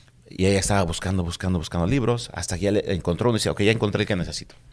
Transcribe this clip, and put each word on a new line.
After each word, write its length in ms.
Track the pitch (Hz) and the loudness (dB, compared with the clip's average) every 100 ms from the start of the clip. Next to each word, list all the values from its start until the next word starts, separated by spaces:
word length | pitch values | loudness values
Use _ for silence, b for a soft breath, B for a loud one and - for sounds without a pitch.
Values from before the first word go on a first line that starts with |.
| b - - | b -20 -10
y 160 | - 95 | 0 2
ella 120 | 98 | 4
estaba 220 | - 101 | 2 2
buscando, 400 | 85 - 92 95 | 0 -2 -2 -2
buscando, 360 | 85 - 92 90 | -2 -2 0 0
buscando 260 | 76 87 87 | 0 0 2
libros 440 | 135 120 120 - | 2 2 0 -4
hasta 240 | - 87 87 | -8 -6 -2
que 60 | 98 | 0
ya 60 | |
le 220 | 104 - | 0 0
encontró 360 | 92 85 82 113 | -2 -2 0 2
uno 80 | 107 | 2
y 20 | |
dice, 100 | - | 0
"Ok, 120 | 73 | 0
ya 100 | 101 | 2
encontré 300 | 117 107 98 | 2 0 0
el 60 | 104 | 0
que 80 | 92 | -2
necesito". 400 | 80 - - - - | -4 -8 -12 -20 -20